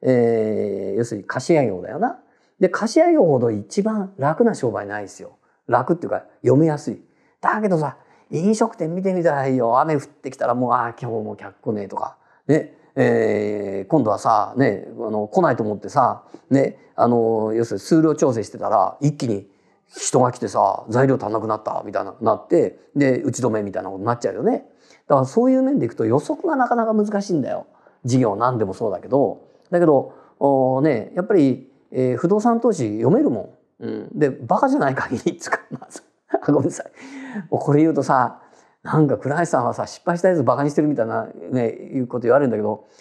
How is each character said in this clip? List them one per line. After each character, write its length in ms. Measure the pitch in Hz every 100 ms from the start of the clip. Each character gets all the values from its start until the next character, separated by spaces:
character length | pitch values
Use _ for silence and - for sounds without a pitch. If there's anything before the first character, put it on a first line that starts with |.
え 920 | 131 127 117 113 110 104 104 98 98
ー、 20 | 101
要 80 |
す 120 | 120 107
る 60 |
に 40 | -
貸 280 | - -
家 120 | 160 120
業 160 | 92
だ 80 | 90
よ 80 | 139
な。 220 | 247 - _ _ _ -
で、 80 | 185
貸 320 | - 226 330
家 120 | 349
業 120 | 311
ほ 160 | 175 135
ど 100 | 123
一 320 | 104 104 -
番 320 | 214 214 190 -
楽 280 | 139 160
な 100 | 233
商 160 | - 127
売 160 | 101 101
な 140 | 104
い 20 |
で 60 | 98
す 120 | -
よ。 180 | - - _ _ -
楽 280 | 120 123
っ 20 | 170
て 80 |
い 20 | -
う 40 |
か、 140 | 98 - _
読 140 | 120 131
め 100 | 165
や 120 | 147
す 140 | 127
い。 100 | 101 - _ _ _
だ 200 | - 220
け 80 | 214
ど 100 | 170
さ、 200 | 147 - _ _ _
飲 240 | 147 190
食 220 | 214 220 -
店 180 | 160
見 80 | 180
て 100 | 190
み 100 | 185
た 100 | 165
ら 160 | 143 135
い 60 |
い 20 | 131
よ。 240 | 117 123
雨 160 | 156 147
降 20 |
っ 40 |
て 280 | 151 _ 135
き 60 | -
た 100 | 127
ら 80 |
も 140 | 123 123
う、 20 |
「あ 220 | 123 117 113
ー、 40 |
今 200 | 123 110
日 40 |
も 120 | 107 104
客 240 | 101 -
来 120 | -
ね 100 | 107
え」 60 | 98
と 80 | -
か。 200 | - - _ _ -
ね。 280 | 151 - - _ -
え 880 | 123 117 110 107 104 104 101 98 95
ー、 20 |
今 160 | 156
度 80 | 107
は 80 | 98
さ、 340 | 123 107 104 113
ね、 300 | 131 98 - 113
あ 120 | 110
の、 160 | 107 107
来 160 | 185
な 80 | 165
い 60 | 120
と 80 |
思 100 | 107
っ 40 | 101
て 100 | 101
さ、 340 | 143 117 101 - - -
ね、 300 | 120 135 - _
あ 140 | - 120
の、 440 | 120 113 113 110
要 100 | 113
す 100 | 117
る 20 | 101
に 40 |
数 220 | - 165
量 120 | 156
調 180 | 147 151
整 120 | 113
し 60 | 98
て 80 | -
た 100 | 101
ら、 280 | 104 95 -
一 160 | 143 147
気 100 | 127
に 220 | 101 - _ _ _ _
人 320 | - - 139
が 100 | 123
来 80 | -
て 80 | 107
さ、 380 | 117 101 - -
材 200 | 117 135
料 80 | 127
足 120 | 104
ん 40 |
な 80 | 113
く 80 | 110
な 80 | 107
っ 60 |
た、 180 | - 95
み 60 | 104
た 120 | 98
い 20 |
な、 100 | 98 -
な 140 | 113 107
っ 100 | -
て、 320 | 165 123 - _
で、 260 | 143 135 123
打 100 | 117
ち 100 | 123
止 80 | 120
め 120 | 110
み 100 | 101
た 80 | 92
い 20 |
な 60 | 95
こ 80 | 95
と 40 |
に 60 | 107
な 60 |
っ 60 | 120
ち 100 | 101
ゃ 20 |
う 40 |
よ 100 | 95
ね。 220 | 185 254 - _ _ _ -
だ 80 | 139
か 60 |
ら 40 | 131
そ 180 | 226
う 60 | 254
い 60 | 262
う 60 |
面 180 | 262 277
で 60 | 123
い 20 |
く 80 | -
と 100 | 110
予 100 | 131
測 300 | - 294 349
が 60 |
な 140 | 277 240
か 80 | 240
な 100 | 226
か 80 |
難 260 | 220 208 208
し 100 | 202
い 20 |
ん 80 | 165
だ 80 | 107
よ。 160 | 92 - _ _ _
事 160 | 123 127
業 160 | 117 98
何 220 | 120 120
で 60 |
も 100 | 101
そ 140 | - 113
う 40 |
だ 80 | 90
け 80 | 95
ど。 340 | 131 127 - - _ _
だ 100 | 175
け 60 | 165
ど、 260 | 135 131 - - _
お 400 | 139 135 131 131
ー、 20 |
ね、 300 | 156 117 - 180
や 60 |
っ 40 | 208
ぱ 80 |
り、 340 | 202 139 120 - _ _
え 240 | 131 127
ー、 20 | 120
不 120 | 170
動 120 | 208
産 200 | 233 233
投 120 | 240
資 260 | 175 110 107
読 180 | 120 226
め 60 |
る 80 | 285
も 260 | 107 - - _ _
ん。 40 |
う 40 | 117
ん。 300 | 110 - -
で、 120 | 143
バ 280 | - 117 185
カ 100 | 269
じ 80 | 269
ゃ 20 |
な 120 | 139
い 40 |
限 260 | 131 - -
り、 120 | - -
つ 120 | -
か、 120 | - -
ま 100 | -
あ、 40 | -
さ、 120 | - - _ _
<laughs> 240 | - -
ご 80 | 147
め 60 | 175
ん 20 |
な 20 |
さ 120 | -
い。 100 | - - 269 269 269 220 160
も 80 | -
う 20 |
こ 120 | -
れ 100 | 143
言 80 | 160
う 40 |
と 80 | 147
さ、 380 | 127 135 120 - - _ _ _
な 160 | - 151
ん 80 | 147
か 100 | 107
倉 220 | 131 151
橋 80 | 165
さ 140 | 139
ん 40 |
は 100 | 120
さ、 120 | 113 104
失 160 | -
敗 140 | - 170
し 40 |
た 60 | 190
や 80 | 175
つ 60 |
バ 140 | 123 127
カ 80 |
に 60 | 147
し 40 |
て 80 | 147
る 60 | 151
み 80 | 131
た 80 |
い 20 | 113
な、 220 | 113 110 - 85
ね、 180 | 127 113
い 320 | - - 135
う 80 | 120
こ 100 | 123
と 60 |
言 80 | 117
わ 60 | 135
れ 40 |
る 60 | 139
ん 20 |
だ 60 | 107
け 60 |
ど、 240 | 107 104 - _